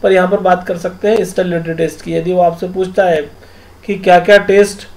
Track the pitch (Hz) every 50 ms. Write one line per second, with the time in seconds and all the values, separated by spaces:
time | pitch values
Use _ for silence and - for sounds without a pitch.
0 | - 196 190 185 180 185 196 196 185 185 180 180 - - 185 170 165 185 - -
1 | - 208 220 226 190 175 - - 185 180 175 170 165 165 165 165 165 156 156 -
2 | - 170 165 165 165 175 185 180 175 170 170 170 - 180 185 185 190 185 185 -
3 | 196 180 165 156 147 147 - - - - - - - - - - - - 202 190
4 | 190 196 180 175 170 202 208 202 - - 196 202 202 202 - - - - -